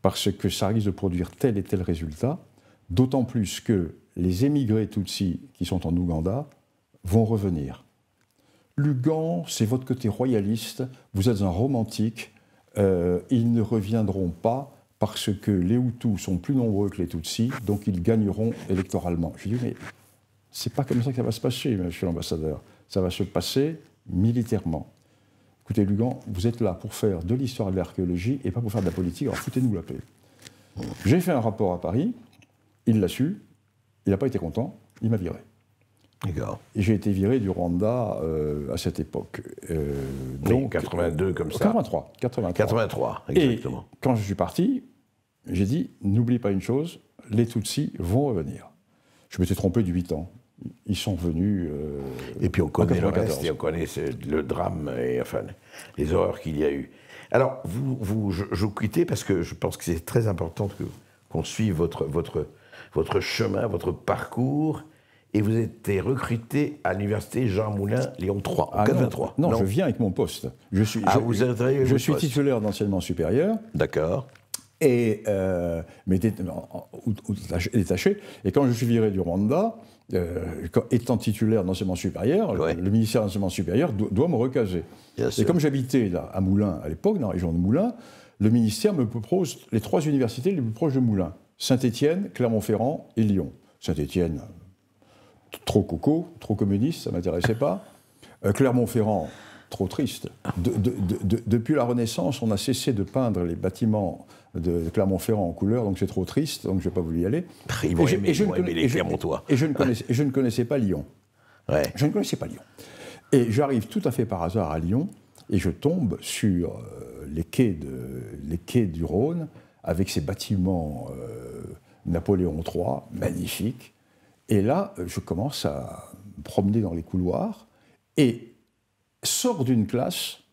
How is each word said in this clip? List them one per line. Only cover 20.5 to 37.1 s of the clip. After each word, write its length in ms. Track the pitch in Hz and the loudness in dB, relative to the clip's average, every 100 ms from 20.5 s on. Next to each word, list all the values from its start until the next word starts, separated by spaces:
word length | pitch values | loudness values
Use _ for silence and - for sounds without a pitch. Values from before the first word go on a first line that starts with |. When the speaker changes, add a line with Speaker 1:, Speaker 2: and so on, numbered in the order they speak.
Speaker 1:
c'est 220 | - - | -8 -4
pas 120 | - | -4
comme 180 | 135 127 | 0 0
ça 80 | 123 | 0
que 60 | 127 | 0
ça 60 | |
va 100 | 117 | -2
se 80 | 113 | 0
passer, 360 | 131 123 147 104 | -2 -2 -2 0
monsieur 300 | 87 85 92 | -2 -2 -4
l'ambassadeur. 560 | 82 - 82 78 71 - - _ | -2 -4 -4 -2 -6 -10 -20 _
Ça 120 | 98 | 0
va 100 | 92 | 0
se 140 | - | -2
passer 560 | 92 85 - 135 147 160 - _ - | -2 -2 -2 0 0 -4 -16 _ -4
militairement. »« 840 | 90 110 120 110 104 82 80 - _ _ _ _ _ _ _ - | 2 2 2 0 -2 -2 -6 -8 _ _ _ _ _ _ _ -4
Écoutez, 140 | 107 | 0
Lugan, 340 | 98 101 123 - - | 2 2 0 -2 -8
vous 200 | 92 110 | -2 -2
êtes 160 | 117 | 0
là 100 | 107 | -2
pour 220 | 85 - | -2 -10
faire 280 | - 110 87 | -2 0 0
de 120 | 85 | 0
l'histoire 340 | 127 127 - 98 | 0 -2 -2 -2
et 40 | |
de 40 | 92 | -2
l'archéologie 640 | 85 - 90 87 101 139 | -2 -2 -2 0 -2 -2
et 80 | 107 | -2
pas 120 | 104 | -2
pour 100 | 113 | -2
faire 80 | 107 | 0
de 60 | 92 | 0
la 60 | |
politique, 340 | 87 87 - 135 | 0 -4 -2 -4
alors 100 | - | -4
foutez-nous 380 | - 131 127 | -4 0 0
la 80 | 95 | 0
paix. » 160 | - 65 - _ _ _ - - _ - - - | -6 -12 -12 _ _ _ -20 -20 _ -12 -12 -4
J'ai 160 | 98 170 | 2 4
fait 120 | 175 | 4
un 80 | 139 | 2
rapport 340 | 110 101 98 | 0 0 0
à 60 | 87 | 0
Paris, 320 | 82 107 208 240 - _ _ _ _ _ - | -2 0 0 -4 -16 _ _ _ _ _ 2
il 140 | 110 | 2
l'a 80 | 90 | 2
su, 340 | - 143 208 - _ _ _ _ _ - | 0 -2 -2 -14 _ _ _ _ _ 0
il 40 | |
n'a 60 | 95 | 2
pas 120 | 135 | 0
été 100 | - | -2
content, 400 | 82 90 147 - _ - | -4 -4 -6 -10 _ -4
il 80 | 113 | 0
m'a 80 | 110 | 0
viré. 220 | 87 - - _ _ _ _ _ _ _ | -2 -8 -14 _ _ _ _ _ _ _
Speaker 2:
D'accord. 340 | 101 73 53 - - | -6 -4 -6 -8 -8
Speaker 1:
Et 60 | 107 | 0
j'ai 140 | 98 | 2
été 180 | 104 104 | 2 2